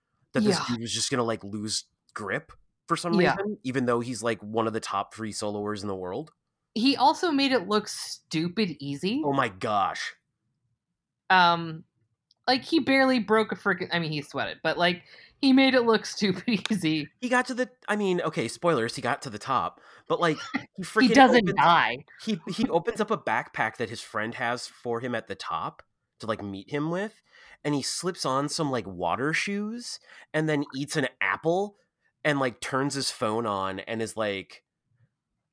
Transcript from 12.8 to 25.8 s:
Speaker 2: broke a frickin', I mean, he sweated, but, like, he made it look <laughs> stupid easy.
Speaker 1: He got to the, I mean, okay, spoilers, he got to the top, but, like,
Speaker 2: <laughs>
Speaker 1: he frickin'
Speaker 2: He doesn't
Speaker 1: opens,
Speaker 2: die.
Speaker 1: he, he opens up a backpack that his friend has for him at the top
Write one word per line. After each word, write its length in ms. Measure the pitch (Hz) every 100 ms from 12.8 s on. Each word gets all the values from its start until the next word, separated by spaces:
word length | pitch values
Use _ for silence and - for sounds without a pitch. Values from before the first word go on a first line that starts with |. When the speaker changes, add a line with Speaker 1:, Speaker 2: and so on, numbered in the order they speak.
| 254 269 262 254
Speaker 2:
broke 340 | 196 220 214
a 40 | 190
frickin', 320 | 202 180 220
I 60 | 170
mean, 120 | 165
he 100 | 151
sweated, 380 | 139 139 104 78
but, 160 | 160 143
like, 240 | 175 175 - - - _
he 120 | 269
made 220 | 262 269
it 80 | 254
look 240 | 233 220 -
<laughs> 100 | - 208 180 -
stupid 180 | 220 -
easy. 380 | 214 160 156 147 _
Speaker 1:
He 80 | 247
got 180 | 247 254
to 80 |
the, 160 | 240 247 - -
I 80 | 208
mean, 240 | 196 180
okay, 260 | 160 160 113
spoilers, 480 | - 170 151 117 -
he 60 |
got 180 | 120 139
to 80 | 139
the 80 | 104
top, 420 | - 127 85 - - - -
but, 120 | 165
like, 180 | 170 156 -
Speaker 2:
<laughs> 240 | 269 - -
Speaker 1:
he 60 |
frickin' 260 | 185 - 240
Speaker 2:
He 60 |
doesn't 340 | 262 254 233 190
Speaker 1:
opens, 60 | 160
Speaker 2:
die. 480 | 156 165 117 123 - -
Speaker 1:
he, 160 | - 202 -
he 200 | 180 240
opens 300 | 165 165 214
up 100 | 214
a 80 | 143
backpack 580 | - 113 131 - 113 -
that 140 | 113
his 100 | 110
friend 340 | - 110 110 117
has 300 | 120 120 -
for 340 | - 123 117
him 140 | 127
at 120 | 117 -
the 60 |
top 480 | 95 - 82 110 -